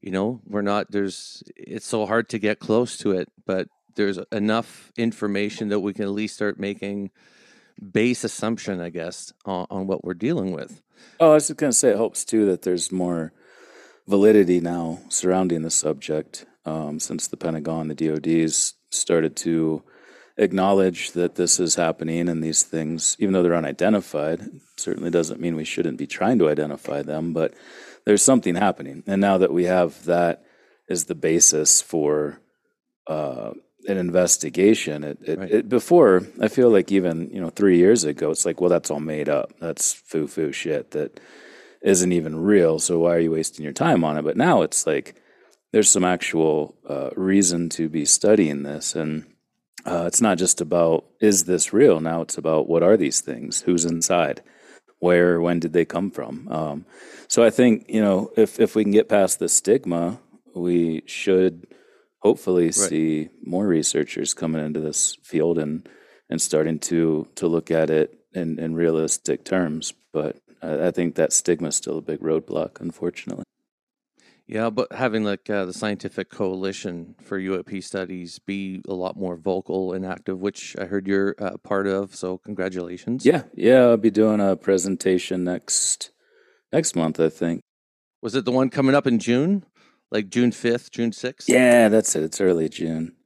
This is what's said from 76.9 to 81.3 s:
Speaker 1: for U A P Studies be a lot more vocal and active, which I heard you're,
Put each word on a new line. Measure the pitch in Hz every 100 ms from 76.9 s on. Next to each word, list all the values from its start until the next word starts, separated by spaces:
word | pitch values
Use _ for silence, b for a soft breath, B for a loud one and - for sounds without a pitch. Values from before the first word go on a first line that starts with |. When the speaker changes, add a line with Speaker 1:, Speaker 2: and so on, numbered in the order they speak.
| 87 87 -
Speaker 1:
for | - 101
U | 95 95
A |
P | - 98
Studies | - 98 92 92 87 -
be | - 98 95 92 -
a |
lot | 95 90 -
more | 95 85
vocal | 80 95 - 92 92
and | 95 95
active, | 90 - 95
which | 101 - - -
I | 95
heard | 98 95
you're, | 98 98